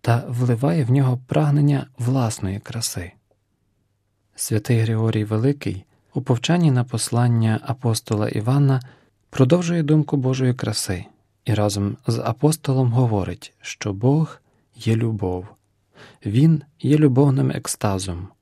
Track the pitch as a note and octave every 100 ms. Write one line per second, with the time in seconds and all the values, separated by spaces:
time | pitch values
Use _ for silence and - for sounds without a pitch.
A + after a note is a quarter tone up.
0 | - A#2 - A#2+ B2 A#2 C#3 E3 B2 C3
1 | C3 B2 - D3+ D3+ C#3+ C#3+ C#3 C3+ _
2 | A#2 C3 A#2 - G2 G2 - A2+ A2+ -
3 | F2 _ _ _ _ _ _ _ _ _
4 | _ _ _ - - A2 - A#2+ A2 A2
5 | A2+ A2 G#2 A2 B2 C#3+ G#2 F#2+ - _
6 | _ - B2 A#2+ - F3 E3 B2+ B2 A2+
7 | - A#2+ B2 A#2 A2 A2 - A#2+ A#2+ A2
8 | - G#2 G#2+ - G#2+ C#3 C#3 C3 - -
9 | _ _ _ - B2+ E3+ E3+ E3+ D3 D#3
10 | C#3+ C#3+ B2+ C3 C3 B2 A2+ G#2+ - F2+
11 | - _ _ _ - G#2+ G#2 G2+ G2+ A2
12 | - A#2 B2 A#2+ D3+ D#3+ - C3 B2+ A#2
13 | B2 G#2+ F2+ F2+ - _ - - G#2 G2
14 | A#2+ D3 D#3 - _ _ _ - A2 A2+
15 | A2+ A2 G2 F2+ F#2 - _ _ _ _
16 | - _ - G#2+ D#3 D#3+ - _ C3 D3+
17 | D3+ B2+ C#3+ C3 C3 - - - G#2+ F#2+
18 | F#2+ F2+ F#2+ _